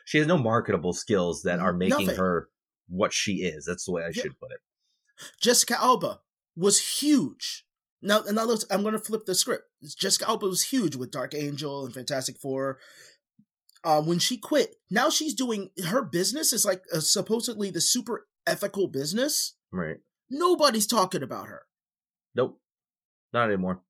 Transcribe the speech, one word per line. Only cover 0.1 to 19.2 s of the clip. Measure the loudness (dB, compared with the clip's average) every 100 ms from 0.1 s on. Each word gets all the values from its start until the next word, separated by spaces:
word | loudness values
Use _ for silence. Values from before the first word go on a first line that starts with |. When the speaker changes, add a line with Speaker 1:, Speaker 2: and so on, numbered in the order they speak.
| 2
Speaker 1:
has | 4
no | 4
marketable | 4 2 2 0 0
skills | -4 0 2 2 0
that | -2 0
are | 0
making | 2 2 2 0
Speaker 2:
Nothing. | 0
Speaker 1:
her | 0 0 -2 _ _ _ -10
what | -2 0
she | 0 -2 -2
is. | -2 -6 -6
That's | -6 -4
the |
way | -4
I | -4
Speaker 2:
Yeah. | -6
Speaker 1:
should | -6 -10
put | -14
it. | -16 _ _ _ _ _ -20 -20 -2
Speaker 2:
Jessica | 2 4 2 2
Alba | 4 2 0 -6 _ _ _ 0
was | 4 4 2 0
huge. | 4 4 4 -4 -10 -10 -14 _ _ _
Now, | 0 2
now | 2 0
let's, | 0 0 0
I'm | 0
gonna | 0 -2
flip | -4 -6 -2
the | 0
script. | 0 -4 -8 _ -18 -6
Jessica | 0 0 0
Alba | -2 0
was | -2
huge | 0 0 0 -2
with | -6
Dark | -6 -6
Angel | -4 -4 -4 -6 -8 -10
and |
Fantastic | -10 -6 -4 -4 -6
Four. | -4 -2 -2 -4 -12 -20 -20 _ _ _ _ _ _ _
Uh, | 2 4
when | 4 2
she | 0 -2
quit, | 0 2 2 -2 _
now | 0 2
she's | 2 -2
doing, | -2 -2 -2 -6 -8 -2
her | -2
business | 0 0 0 0 0
is, | 2 2
like, | 0 -2
uh, | -2
supposedly | 2 0 2 -2 -2 -4 -4
the | 0
super | 0 0 -2 -8 -10 _ -4
ethical | -2 -2 -2 -2
business. | -2 -4 -2